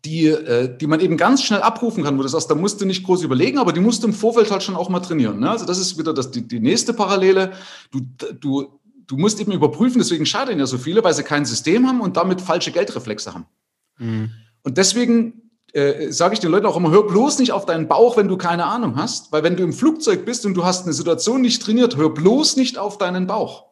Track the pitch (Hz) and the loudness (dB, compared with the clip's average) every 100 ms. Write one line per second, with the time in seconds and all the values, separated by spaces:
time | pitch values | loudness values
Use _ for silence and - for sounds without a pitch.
0 | 156 160 156 156 156 120 127 127 151 156 | -6 2 2 2 0 0 0 -4 -2 2
1 | 175 151 180 269 - 202 226 226 233 220 | 2 2 4 2 2 2 2 0 -4 -2
2 | 147 135 135 156 - 151 190 - 190 185 | -2 -2 -2 -4 -2 -2 -2 -2 -4 -4
3 | - 175 156 127 202 277 202 165 208 226 | 0 0 2 0 2 2 0 2 2 2
4 | 233 - 214 233 208 202 196 180 180 180 | -2 0 2 4 2 2 -4 -6 -2 -4
5 | 180 160 113 101 135 226 - 180 180 156 | -2 0 0 0 -2 -2 -2 -4 -4 -4
6 | 160 139 127 123 - 120 113 190 196 226 | -4 -4 -4 -8 -8 -2 0 0 0 -2
7 | 196 196 190 190 185 - - - - 135 | 0 2 4 4 2 -6 -18 -20 -10 -8
8 | 127 - - - 143 135 135 _ _ _ | -8 -10 -12 -8 -4 -4 -6 _ _ _
9 | _ 131 202 220 214 180 143 - 247 247 | _ 0 0 0 -4 0 0 2 2 2
10 | 180 165 151 202 269 180 131 123 151 156 | 0 0 -2 -2 -2 -2 -2 -4 0 2
11 | 180 147 - 147 143 113 - 208 254 254 | 2 0 0 -2 0 -4 0 2 2 2
12 | 196 - 185 180 - 233 165 165 208 - | -2 0 0 -2 0 -2 0 -2 -4 -6
13 | 113 104 - 87 80 _ _ _ _ _ | -8 -10 -10 -14 -18 _ _ _ _ _
14 | 117 110 110 - _ _ 139 139 190 233 | -6 -4 -6 -10 _ _ -6 0 0 2
15 | 240 233 226 - _ _ _ 151 143 143 | 2 2 0 -6 _ _ _ -2 0 0
16 | 156 - 175 214 175 180 202 170 170 180 | -6 0 0 2 0 2 2 0 4 4
17 | 202 185 269 277 240 - - 165 156 160 | 4 2 2 2 0 0 -2 -4 2 6
18 | 233 233 196 185 180 170 165 226 220 120 | 6 6 0 0 -2 -2 -2 -2 -4 -4
19 | 220 - - 151 160 180 180 - 294 311 | -6 -8 -4 0 0 0 -2 2 0 2
20 | - 196 - 247 202 180 175 185 180 135 | 0 0 -2 -6 -4 0 0 -2 -4 -4
21 | 165 165 - 262 247 - - 226 240 143 | -2 -2 0 2 2 0 0 2 2 2
22 | 156 143 170 254 311 - 262 - 202 196 | 0 2 2 4 2 2 -2 -2 -8 -4
23 | 180 180 185 214 170 - _ | -4 -2 -2 -2 -4 -8 _